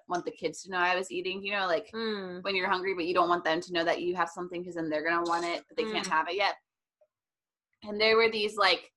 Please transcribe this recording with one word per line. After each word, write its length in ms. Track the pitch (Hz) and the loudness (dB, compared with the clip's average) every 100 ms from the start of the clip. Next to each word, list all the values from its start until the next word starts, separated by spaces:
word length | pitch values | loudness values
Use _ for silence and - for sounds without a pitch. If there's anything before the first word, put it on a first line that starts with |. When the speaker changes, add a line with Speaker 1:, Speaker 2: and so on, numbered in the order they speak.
| - | -6
Speaker 1:
want 180 | 175 175 | -4 -4
the 60 | |
kids 320 | - 165 160 | -4 -6 -6
to 80 | 185 | -6
know 60 | 180 | 0
I 160 | 180 180 | 2 2
was 160 | 185 | -2
eating, 320 | 180 185 190 | -6 -6 -6
you 100 | 196 | -4
know, 140 | 202 185 | -2 0
like, 260 | 160 - | -2 -2
Speaker 2:
Mm. 500 | 220 226 208 185 180 | -6 -4 -4 -6 -6
Speaker 1:
when 120 | 190 190 | -2 -2
you're 140 | 185 | 0
hungry, 260 | 185 190 185 | 0 0 -2
but 100 | 170 | 0
you 80 | 180 | 2
don't 140 | 170 | 4
want 160 | 175 160 | 2 2
them 160 | 160 | 0
to 120 | 180 | 0
know 100 | 175 170 | 0 0
that 160 | - | 0
you 120 | 175 180 | -2 -2
have 140 | 175 | -2
something 340 | 190 180 175 180 | -4 -8 -8 -8
'cause 100 | 170 | -6
then 140 | 160 | -4
they're 140 | 151 | -2
gonna 220 | 160 170 170 | 0 0 2
want 200 | 170 175 | 0 -2
it, 200 | 170 - | -6 -6
but 80 | - | -4
they 80 | 220 | -2
can't 200 | 175 180 | -2 0
Speaker 2:
Mm. 40 | |
Speaker 1:
have 200 | 156 170 | 0 0
it 60 | 185 | 0
yet. 220 | 196 - _ _ _ _ _ _ _ _ _ _ _ _ | -2 -2 _ _ _ _ _ _ _ _ _ _ _ _
And 160 | 208 208 | -8 2
there 180 | 220 220 | 6 6
were 120 | 226 | 6
these, 280 | 220 208 208 | 2 -2 4
like, 340 | 190 170 - | 4 4 0